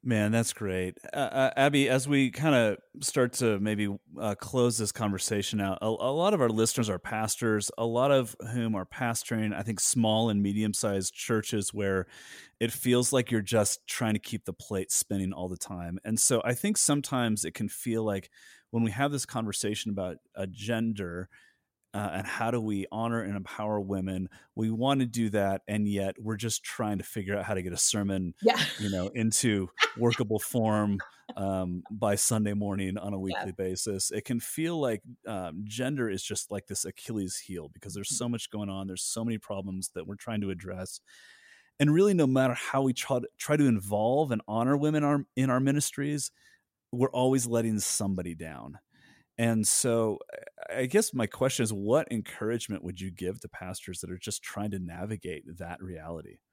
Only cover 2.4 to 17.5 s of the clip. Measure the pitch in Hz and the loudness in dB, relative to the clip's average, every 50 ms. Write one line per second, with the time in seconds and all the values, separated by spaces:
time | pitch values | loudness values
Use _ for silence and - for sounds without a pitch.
2.4 | 147 160 143 123 117 107 98 - _ _ _ - 143 - - 139 127 123 - - | 2 4 6 6 6 4 2 -2 _ _ _ -8 -6 -2 2 2 2 2 2 2
3.4 | 127 113 107 98 101 107 107 104 104 101 101 101 _ _ - 69 95 107 101 - | 2 2 2 2 2 0 2 2 0 0 -2 -4 _ _ -12 -4 -4 -4 -4 -4
4.4 | - - - 131 120 120 113 113 110 101 - - 113 104 98 92 - - 113 104 | -8 -4 0 2 2 4 2 0 -2 -4 -2 -2 -2 -2 0 -2 -2 -2 0 0
5.4 | 101 - - 104 98 95 95 - - 110 113 - - 127 139 156 170 202 214 175 | -2 -2 -2 0 0 0 -2 -2 -2 -2 -2 0 0 0 0 2 2 4 4 4
6.4 | 131 117 110 110 113 113 - - 120 107 95 87 - - 117 110 107 107 - - | 4 4 4 4 4 2 4 0 0 0 0 -4 -4 -4 -4 -2 -2 -2 -2 0
7.4 | 120 113 107 107 101 - - - 117 117 117 120 127 143 143 135 123 110 - _ | 2 2 2 2 0 -2 -4 -2 -2 0 2 2 4 6 6 4 4 0 -6 _
8.4 | - 117 113 123 117 113 110 98 92 - - - 131 120 117 - - - 120 110 | -10 -4 -2 -2 0 0 0 -2 -4 -6 -6 -4 -2 -2 -2 -2 -4 -2 -2 0
9.4 | 110 107 101 71 104 110 110 92 - - - 120 113 110 110 110 113 117 104 101 | 0 -2 -2 -4 -4 -4 -4 -2 0 0 2 4 4 4 4 4 4 2 2 2
10.4 | 101 98 101 107 107 107 101 - - 107 98 98 92 - _ - - - 117 110 | 2 2 2 2 0 0 0 0 0 0 0 0 -2 -4 _ -8 -2 0 0 0
11.4 | 107 - - 107 101 - - 104 101 98 95 95 87 - - - - - - - | 0 0 -2 -2 -2 -2 -4 -2 0 0 0 0 -2 -4 -10 -20 -20 -20 -20 -20
12.4 | - - _ _ 113 117 - - - 123 123 123 123 123 139 131 120 - 117 110 | -20 -20 _ _ -4 -2 -2 -2 2 4 4 4 4 4 2 2 2 2 0 0
13.4 | 101 - 120 110 104 - - - _ - - - 123 110 107 107 - - 113 107 | 0 2 4 4 4 4 0 -4 _ -8 -4 -2 0 0 0 0 -2 -4 -8 -6
14.4 | _ - 87 _ - - 107 95 - - - - - _ 104 98 95 95 95 - | _ -8 -12 _ -10 -6 -4 -4 -2 0 0 -2 0 _ -2 -2 -2 -2 -2 -4
15.4 | 90 92 92 85 - - 98 87 87 85 87 92 _ - 110 113 - - 131 113 | -6 -6 -6 -8 -8 -10 -8 -8 -8 -8 -8 -8 _ -2 0 2 4 4 4 4
16.4 | - 120 123 - - 202 214 - - - 147 143 135 - 143 127 120 113 107 101 | 2 0 -2 0 0 -2 0 2 2 2 2 0 0 -2 -2 0 2 2 0 0
17.4 | - 80 | -2 -6